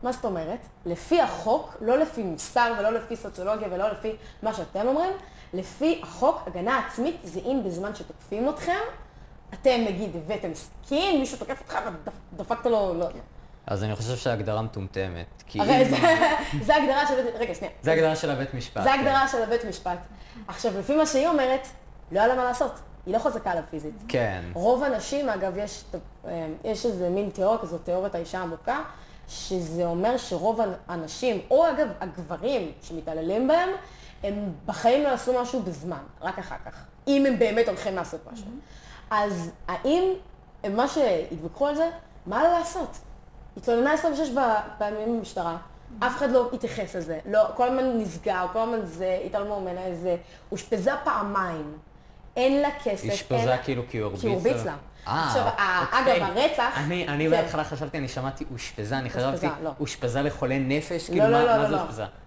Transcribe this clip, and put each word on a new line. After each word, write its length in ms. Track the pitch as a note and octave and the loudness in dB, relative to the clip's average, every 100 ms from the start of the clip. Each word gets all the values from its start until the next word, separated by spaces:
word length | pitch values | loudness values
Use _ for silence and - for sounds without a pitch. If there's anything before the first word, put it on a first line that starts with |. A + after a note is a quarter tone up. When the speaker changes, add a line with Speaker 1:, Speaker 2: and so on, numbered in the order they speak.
Speaker 1:
מה 80 | A#3+ | -2
זאת 140 | B3+ A3+ | -2 -2
אומרת? 340 | F#3 D#3+ A3+ - - F3 | -4 -4 -8 -10 -12 -6
לפי 360 | E3+ - E4+ | -6 2 4
החוק, 560 | D4 - - C4+ - - | 4 2 0 0 0 -6
לא 160 | A3 C4 | 2 4
לפי 260 | D#4 - | 4 0
מוסר 500 | G3 D#3+ - A#3+ A#3 A3 | -6 -4 -2 2 2 2
ולא 120 | G#3 | 2
לפי 220 | A#3 A3+ A3+ | 0 -4 -8
סוציולוגיה 520 | G3+ G3+ F#3 G#3+ G#3 | -8 -8 -4 -2 -2
ולא 200 | F3+ G#3 | -2 -2
לפי 200 | G3+ A3 A3 - - | -2 -6 -6 -12 -6
מה 100 | A3 | -4
שאתם 340 | G#3 E3+ F#3+ A3+ | -4 -6 -2 0
אומרים, 240 | C#4 F4+ F#4+ - - - | 2 0 -2 -10 -20 -10
לפי 460 | F3+ F#3 - D4+ E4 | -8 -8 0 0 2
החוק, 400 | - - C4 - - | -4 0 2 2 -4
הגנה 320 | F3+ F#3 C4 - | -4 0 0 0
עצמית 280 | - C4 E4 | -4 -4 -4
זה 160 | F#3+ F3 F3+ | -8 -6 -2
אם 160 | C4+ G3 | -2 -2
בזמן 300 | E3+ G3+ G#3 | -4 -6 -8
שתוקפים 540 | - - - G3+ B3+ | -12 -16 -8 -2 -2
אתכם, 280 | D4+ - F#4 A4+ - - - - - - | -2 -2 -2 -2 -8 -18 -20 -20 -20 -16
אתם 260 | F#3+ C4+ B3 A3 | 0 4 4 2
נגיד 280 | F#3 G#3 E3+ | 0 -4 -6
הבאתם 340 | D#3 D3+ F3 | -6 -4 -4
סכין, 680 | D#3 - - - C#4+ F#4+ D#4+ | -8 -10 -14 -2 0 2 2
מישהו 180 | C4 - | 0 -4
תוקף 240 | - C#4 | -8 -10
אותך 160 | - - A3+ E3+ - - - | -6 -6 -4 -8 -12 -14 -16
ודפקת 320 | - F#3+ A#3 B3 | -12 -4 -2 2
לו, 280 | A#3 G3 | 2 2
לא. 140 | E3+ E3+ - - - - - - | 0 -2 -4 -16 -20 -20 -16 -6
Speaker 2:
אז 160 | G2+ | -2
אני 120 | G#2+ G#2 | -2 -2
חושב 200 | A2+ B2 | -2 -2
שההגדרה 460 | C3+ A#2 G#2 G#2+ | 0 0 0 -2
מטומטמת, 840 | A2 - F#2+ - F#2+ E2+ E2+ - - | -2 -6 -6 -4 -4 -6 -12 -14 -10
כי 120 | - | -2
Speaker 1:
הרי 220 | G#3 C4 | 6 8
Speaker 2:
אם 60 | C4 | 8
Speaker 1:
זה, 60 | C4+ E4+ D#4+ D#4+ | 6 6 6 6
<laughs> 320 | D4 - - G#3 | 4 0 -4 4
זה 100 | D4+ | 4
הגדרה 320 | C#4 C4+ D4 | 6 4 4
של 80 | C4 | 2
בית, 120 | A#3+ A3+ | 0 -2
רגע, 200 | A3+ E3+ | -4 -4
שנייה. 180 | - - | -8 -4
Speaker 2:
זה 100 | - | 2
הגדרה 220 | D#3+ D#3+ D#3 | 6 6 4
של 140 | D#3 | 0
הבית 220 | C3+ C3+ | -2 -2
משפט, 300 | C3 A#2 - | -6 -6 2
Speaker 1:
זה 60 | - | 4
Speaker 2:
כן. 100 | C4+ | 4
Speaker 1:
הגדרה 280 | C4+ C4+ C4+ | 4 4 4
של 160 | C4+ | 2
הבית 220 | A3 A#3 A3 | 2 0 0
משפט. 320 | F3+ F#3 F3 - - - - G#3 | -6 -4 -6 -8 -18 -18 -16 -14
עכשיו, 240 | F#3+ A#3 G3 | -2 -2 -2
לפי 160 | G3 D4+ | 2 4
מה 100 | D4+ | 4
שהיא 220 | C#4+ D#4 | 4 4
אומרת, 400 | D4+ B3+ C4 - - - - - | 4 4 2 -2 -16 -20 -20 -4
לא 80 | F3 | 4
היה 80 | A3+ | 4
לה 80 | B3+ | 4
מה 80 | |
לעשות. 280 | B3 A#3+ F3+ - - - - | 2 2 0 -2 -16 -16 -2
היא 80 | |
לא 60 | G#3+ | 0
חזקה 320 | C#4 A3 - | 2 -2 -2
עליו 120 | F3 G#3 | -2 -2
פיזית. 240 | D#3 D3 - A3+ | -8 -10 -12 -2
Speaker 2:
כן. 360 | C3 A2+ F#2 F2 | 0 0 -2 -6
Speaker 1:
רוב 300 | E3 G3 B3 | 0 2 4
הנשים, 460 | C#4+ A3+ - C#4 C#4 | 2 0 -2 -2 0
אגב, 280 | G#3 F#3+ F3+ | 0 -2 -4
יש, 260 | G#3 - - F3 - - - | -6 -8 -12 -12 -12 -16 -10
אה, 200 | E3+ D#3+ D#3 | -8 -6 -6
יש 220 | A3+ G#3+ A#3+ | -4 -2 -2
איזה 240 | F#3+ F3 | 0 0
מין 200 | F#3 G3+ | 0 -2
תיאוריה 280 | - F#3+ A3 | 0 2 2
כזאת, 220 | F3+ E3 - | 0 -8 -2
תיאוריית 300 | F3+ F#3+ F3+ | -2 -2 -4
האישה 240 | E3 F#3+ | -6 -6
העמוקה, 400 | F3 E3 - C#4 D#4 - - - - | -6 -6 -2 -2 -4 -12 -20 -20 -16
שזה 580 | - - F#3 E3 E3 E3+ | -12 -4 -4 -2 -2 0
אומר 320 | E3+ G#3 B3 | 2 2 0
שרוב 420 | - F3 F#3 A3 G#3+ F3+ - | -2 -2 0 2 0 -2 -8
האנשים, 540 | E3+ D#3 - B3+ G#3 - | -8 -8 -2 -2 -2 4
או 180 | C4+ E4+ | 6 6
אגב, 180 | C4+ C#4 F#3 | 4 0 -2
הגברים 720 | F#3 F3 D#3 E3+ A3 C4+ E3 C3+ | -8 -8 -8 -4 -2 -2 -4 -10
שמתעללים 640 | - E3+ D#3 D#3+ D#3+ G3+ C4 | -12 -10 -6 -4 -2 0 4
בהם, 220 | D#4+ F#4 F#4+ - - - - | 4 2 -4 -8 -18 -20 -8
הם 100 | G3+ G3+ G#3 D3+ - | -6 -4 -6 -8 -8
בחיים 380 | G3+ A#3 C4 | 0 4 6
לא 60 | D4 | 4
עשו 280 | B3 - B3+ | 0 2 0
משהו 200 | A#3+ C4 | 0 -2
בזמן, 360 | F#3+ D3+ D#3+ D3+ - - | -4 -6 -8 -8 -10 -8
רק 180 | F3 F#3 | -8 -6
אחר 160 | F3+ - - | -8 -10 -12
כך, 80 | - - - - | -14 -18 -10 2
אם 180 | C#4 C#4 | 4 6
הם 140 | A#3 | 6
באמת 280 | A3+ G#3 A3+ | 4 4 2
הולכים 280 | F#3 G#3 F#3+ | 2 -2 -2
לעשות 240 | E3+ D#3+ - | -4 -8 -12
משהו. 120 | A#3 G3+ | -14 -12
Speaker 3:
מהמם. 140 | B3 - - - - - | -14 -16 -20 -20 -20 -2
Speaker 1:
אז 400 | G#3+ G#3 F3+ E3+ - - | 0 2 0 -4 -10 -8
האם, 360 | F3+ C4 D#4+ F#4+ F#4 - - - - G#3+ | -4 2 4 4 0 -6 -20 -20 -8 -4
מה 180 | G3+ C#4 | 0 2
שהתווכחו 800 | D#4 C4 F3 D#3 E3+ D#3+ - C#4+ | 2 2 2 -2 -8 -10 -2 -2
על 80 | D4 | 2
זה, 140 | E4 E4+ - - - | 0 -2 -16 -16 -6
מה 180 | G#3 | 2
לה 160 | D#4+ F4 | 4 4
לעשות? 380 | E4 F#4+ D4 - - - - - - - | 0 -4 -6 -8 -16 -18 -18 -20 -18 -8
התלוננה 360 | F#3+ A#3 C4 | 0 2 4
עשרים 200 | D#4 E4 | 4 2
ושש 160 | C#4+ D#4 | 0 0
ב-, 100 | B3 B3+ G#3+ G#3 - | 2 4 2 0 -4
פעמים 400 | G#3 G#3+ G#3+ A#3 | -4 -2 -2 -2
במשטרה, 400 | G3 - E3+ E3 - - - A#3 | -2 -4 -4 -4 -10 -20 -18 -2
אף 180 | B3 B3 | -2 2
אחד 140 | C#4 | 4
לא 180 | B3+ A#3+ | 4 4
התייחס 420 | C4 A#3 - F#3+ F#3 | -2 -4 -4 -6 -6
לזה, 240 | D#3+ D#3+ - | -4 -6 0
לא, 140 | G#3+ G#3+ G#3+ | 4 4 4
כל 120 | B3 | 2
הזמן 300 | C4 C4 A#3 | 4 2 2
נסגר, 480 | G#3 E3 - F#3 F3+ | -2 -4 -2 0 0
כל 60 | A3+ | 0
הזמן 200 | A3+ A3+ F#3+ | 0 -2 -4
זה, 340 | E3 F#3 F#3 - | -4 -2 -2 -2
התעלמו 360 | G#3 G3+ G3+ | -4 -2 -4
ממנה, 200 | F#3+ F3+ F#3 E3+ | -4 -4 -6 -4
זה, 140 | F3+ E3+ - - - | -2 -2 -4 -20 -10
אושפזה 400 | - - A3 F#3 D3+ | -10 -2 0 2 2
פעמיים, 760 | - - G3+ G3+ F#3 D#3+ D3 D3+ - - - - - - | 0 0 0 -2 -2 -4 -8 -12 -18 -20 -20 -20 -10 0
אין 260 | B3+ C#4 | 2 4
לה 80 | C#4+ C#4+ | 2 0
כסף, 260 | - - - | -4 -2 -2
Speaker 2:
אושפזה 240 | G3+ - B2 | -4 0 0
Speaker 1:
אין 80 | A#2 | 2
לה 80 | B2+ | 2
Speaker 2:
כאילו 260 | - B2+ A#2+ | 0 -4 -4
כי 80 | A#2 | -4
הוא 140 | G#2+ F#2+ | -4 -2
Speaker 1:
כי 100 | A3+ | 0
הוא 80 | F#3+ | 2
Speaker 2:
הרביץ 160 | F3+ | 2
Speaker 1:
הרביץ 120 | B3+ F#3+ | 0 -2
Speaker 2:
לה? 60 | |
Speaker 1:
לה. 60 | C#3+ - - - | -6 -12 -14 -4
Speaker 2:
אה, 200 | A2+ A3 | 0 2
Speaker 1:
עכשיו, 140 | B3 A3+ G3 | 2 2 2
ה-, 260 | G3 F#3 F3 A#3+ | 2 2 2 4
Speaker 2:
אוקיי. 180 | C4 F3 | 6 4
Speaker 1:
אגב, 200 | F#3+ F#3 | 4 2
הרצח, 360 | D4+ D4+ A#3 C3+ | 2 2 0 0
Speaker 2:
אני, 300 | D3 F3+ D#3+ | -2 -2 0
אני 160 | C#3+ D#3+ | 0 4
Speaker 1:
כן. 40 | |
Speaker 2:
בהתחלה 320 | E3 E3 D3+ | 4 2 0
חשבתי, 340 | D#3 C#3+ C#3+ D#3 | -2 -4 -6 -4
אני 100 | C3 | -6
שמעתי 380 | - C3 C3+ - | -4 -6 -6 -8
אושפזה, 440 | B2 - - G#2 C3+ | -8 -10 -6 -4 -2
אני 100 | B2 | -2
Speaker 1:
אושפזה, 180 | - B2+ | 0 0
Speaker 2:
חשבתי, 200 | E3+ E3+ D3+ | 0 -2 -2
Speaker 1:
לא. 80 | D#3+ C3+ | -6 -4
Speaker 2:
אושפזה 420 | D3 - B2+ A#2 | -6 -4 -2 0
לחולה 380 | C#3+ - B2+ C3+ | 0 0 -2 0
נפש? 500 | C3 C#3+ D3+ E3+ E3 | 2 0 -2 -6 -2
Speaker 1:
לא, 40 | |
Speaker 2:
כאילו, 160 | F3 G#3+ | 4 6
Speaker 1:
לא, 80 | A#3+ | 6
Speaker 2:
מה, 60 | |
Speaker 1:
לא, 80 | A#3+ | 6
Speaker 2:
מה 60 | A3 | 6
Speaker 1:
לא, 80 | A3 | 4
Speaker 2:
זה 40 | - | 0
Speaker 1:
לא. 60 | |
Speaker 2:
אושפזה? 220 | E3+ G#2 | -2 -6
Speaker 1:
כן. 60 | G2+ - | -8 -10